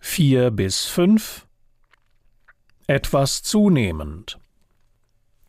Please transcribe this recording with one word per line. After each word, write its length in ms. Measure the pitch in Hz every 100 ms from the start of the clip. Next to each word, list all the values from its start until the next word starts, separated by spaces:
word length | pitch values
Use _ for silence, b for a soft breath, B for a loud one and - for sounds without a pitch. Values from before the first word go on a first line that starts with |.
vier 500 | - - 143 127 123
bis 360 | 101 95 - -
fünf, 600 | - 180 214 - - - _ _ _ _ _ _ _ _ _ _ _ _ _ -
etwas 560 | 135 - 143 139 -
zunehmend. 960 | - 214 208 151 98 80 73 78 - - _ _ _ _ _ _ _ _ _ _